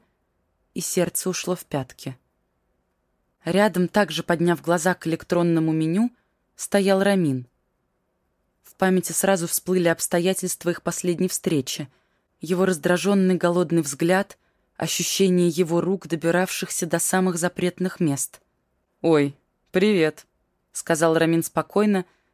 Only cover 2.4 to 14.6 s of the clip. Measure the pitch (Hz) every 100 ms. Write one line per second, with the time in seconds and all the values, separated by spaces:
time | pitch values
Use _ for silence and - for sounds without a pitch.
2.4 | _ _ _ _ _ _ _ _ _ _
3.4 | 165 185 214 180 175 208 202 156 - 170
4.4 | 170 165 160 170 175 175 165 160 - 175
5.4 | 170 165 160 160 160 185 240 - _ _
6.4 | _ - - 202 190 190 196 196 156 131
7.4 | 123 _ _ _ _ _ _ _ _ _
8.4 | _ _ - - 190 185 - 165 190 196
9.4 | 170 - - 185 170 165 - 175 175 185
10.4 | 180 - 170 170 - - 180 170 185 -
11.4 | 180 151 127 - 143 _ _ _ _ _
12.4 | 160 180 185 170 170 180 190 202 185 175
13.4 | 175 175 165 170 143 139 165 185 202 -
14.4 | _ _